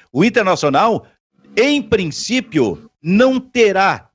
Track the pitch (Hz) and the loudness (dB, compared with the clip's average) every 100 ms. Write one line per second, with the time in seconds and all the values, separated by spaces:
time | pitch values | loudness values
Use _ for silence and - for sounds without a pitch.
0 | _ 131 226 240 190 165 147 139 226 190 | _ -2 0 2 0 0 0 0 0 -2
1 | - _ _ _ _ - 269 294 - 220 | -6 _ _ _ _ -2 0 0 -2 -4
2 | 170 - - 254 - 156 113 82 - _ | -4 -8 -6 -4 -2 -2 -2 -4 -14 _
3 | 156 202 262 262 254 247 214 190 196 127 | -2 2 2 0 -4 0 2 2 0 -2
4 | - | -8